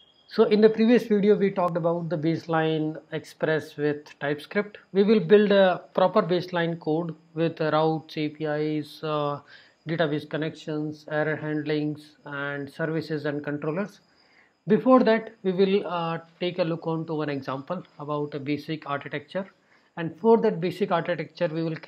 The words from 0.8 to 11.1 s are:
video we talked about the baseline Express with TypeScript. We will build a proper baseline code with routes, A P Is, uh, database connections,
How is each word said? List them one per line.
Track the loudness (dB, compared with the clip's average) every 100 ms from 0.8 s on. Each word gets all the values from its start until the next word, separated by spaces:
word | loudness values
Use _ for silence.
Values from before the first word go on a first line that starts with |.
| 4 4
video | 4 2 4 4
we | 2
talked | 0 0 0
about | 0 -2 -4
the | -2
baseline | -2 -2 -2 0 2 0 -2 -6 -10
Express | -12 -10 -4 -2 -2 -4 -4
with | -2 -4 -8 -8
TypeScript. | -6 -6 -4 -6 -6 -10 _
We | 2
will | 4 4
build | 6 6 6
a | 6 4 2 -2
proper | 0 2 2
baseline | 2 -2 -2 -2 -2 -2
code | -2 -2 -2 -10 _ -4
with | -2 -2
routes, | 0 2 2 0 -6 -6
A | -6
P | -4 -4
Is, | -2 -2 -4 -6 -10
uh, | -4 -2 -2 -4 -12 -20 _ _ -6
database | -2 0 -2 -4
connections, | -6 -6 -8 -8 -6 -6 -8 -6